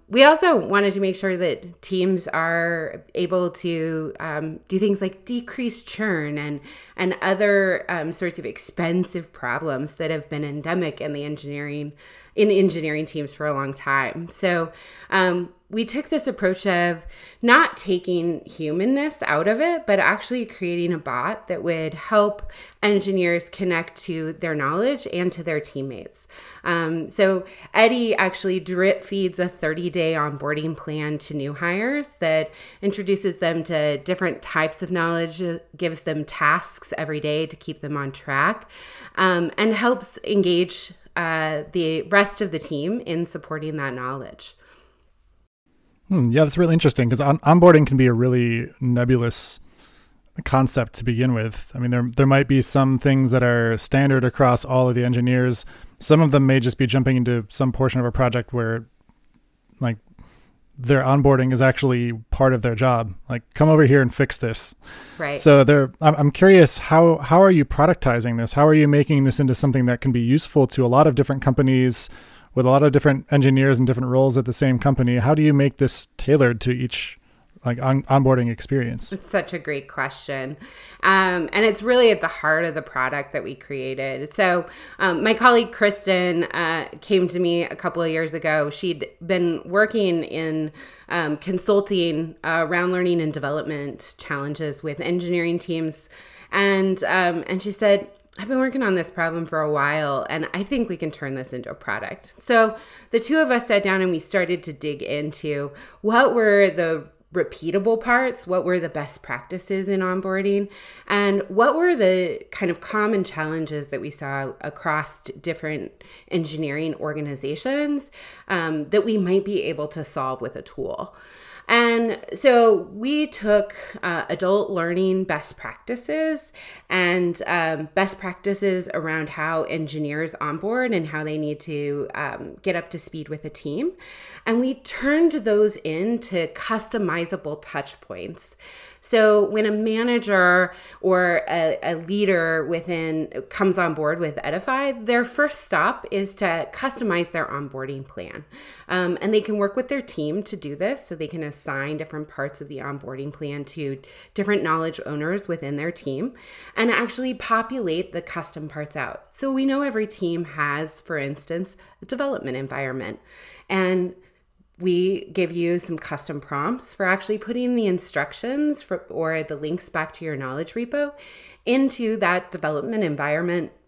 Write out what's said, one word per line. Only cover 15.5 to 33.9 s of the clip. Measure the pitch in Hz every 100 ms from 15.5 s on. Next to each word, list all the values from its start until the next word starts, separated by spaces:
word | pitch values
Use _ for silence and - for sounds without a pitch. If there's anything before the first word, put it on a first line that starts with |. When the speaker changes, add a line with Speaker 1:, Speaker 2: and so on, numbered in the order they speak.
| - _
Speaker 1:
we | 220 233
took | 262 -
this | 302 277
approach | - 190 185 196
of | 175 175 165 - - - -
not | 240 269 330 -
taking | 190 180 185 180 170 160
humanness | - - 156 170 220 277 302 -
out | - 151 185
of | 226
it, | 330 330 -
but | 196
actually | - 208 - 247
creating | 226 - 175 175 170
a | 165
bot | 139 123 151 214 -
that | 170
would | 170 165 156
help | 160 - 214 208 202 - - - _
engineers | 208 202 196 190 175 170 170
connect | - 185 165 170 -
to | - 160 156
their | 156 165
knowledge | 151 139 170 247 285 -
and | 175 180
to | 170
their | 165 151
teammates. | 147 139 135 107 - - - - - -
Um, | - 170 160 165 -
so | - 190 185 185 - -
Eddie | - 226 247 226
actually | - 185 185 190 185
drip | 160 180 190 -
feeds | - 196 185 175
a | 175
thirty-day | - 156 160 175 180 160
onboarding | 160 147 143 147 151 160 151
plan | - 151 151 151
to | -
new | 151 139
hires | 143 170 185 233 294 285 -
that | 160 160 156 - - -
introduces | 202 202 190 196 196 -
them | 170 165
to | 160 156 151